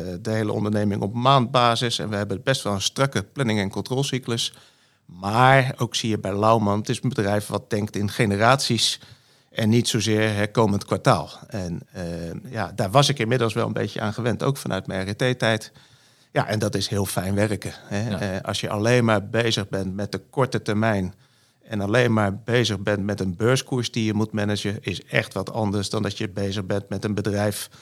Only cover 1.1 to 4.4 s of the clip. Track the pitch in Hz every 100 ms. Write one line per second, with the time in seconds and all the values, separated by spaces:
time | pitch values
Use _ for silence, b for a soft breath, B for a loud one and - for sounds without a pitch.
1.1 | 117 131 139 113 127 120 113 120 - 85
2.1 | 104 104 95 - 135 107 98 - - 139
3.1 | 107 95 143 120 107 95 101 - 131 139
4.1 | 127 127 117